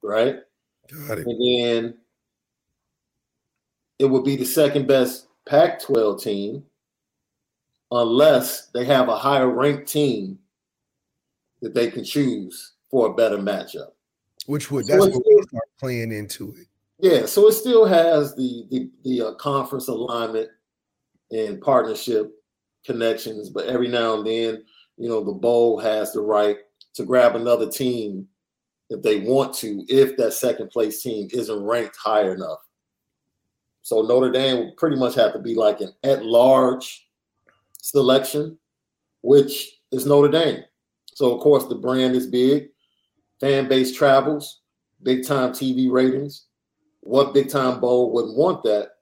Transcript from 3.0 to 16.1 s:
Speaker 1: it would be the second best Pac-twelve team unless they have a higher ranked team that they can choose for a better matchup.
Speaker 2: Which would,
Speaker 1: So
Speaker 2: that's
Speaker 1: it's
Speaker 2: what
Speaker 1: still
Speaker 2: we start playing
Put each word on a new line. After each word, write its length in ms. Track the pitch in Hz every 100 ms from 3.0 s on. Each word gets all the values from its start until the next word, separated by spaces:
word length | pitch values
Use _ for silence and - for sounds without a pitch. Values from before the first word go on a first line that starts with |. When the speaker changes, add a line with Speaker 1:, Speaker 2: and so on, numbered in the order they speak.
| _ _ _ _ _ _ _ _ _ _
Speaker 1:
it 60 | 139
would 180 | 131
be 120 | 131 139
the 100 | 127
second 420 | - 147 143 135
best 400 | 135 123 - _ _ -
Pac-twelve 760 | 143 170 - - 123 107 95
team 420 | - 101 101 127 - _ _ _ _ _ _ _ _ _ _ _ _
unless 760 | 120 117 117 156 131 127 - -
they 180 | 120 123
have 240 | 135 123
a 80 | 110
higher 320 | 135 139 127
ranked 380 | 120 143 143 -
team 520 | 151 147 110 95 95 _ _ _ _ _ _ _ _ _ _ _ _
that 120 | 113
they 180 | - 117
can 120 | -
choose 720 | 104 147 135 107 92 - - _ _
for 180 | 135 110
a 60 |
better 240 | 95 113 104
matchup. 520 | 101 98 87 - - _ _ _ _ _ -
Speaker 2:
Which 240 | 147 -
would, 140 | 139 -
Speaker 1:
So 80 |
Speaker 2:
that's 120 | 381 392
Speaker 1:
it's 80 | 381
Speaker 2:
what 100 | 427
Speaker 1:
still 120 | 427
Speaker 2:
we 60 |
start 260 | - 254 - _
playing 320 | 131 120 113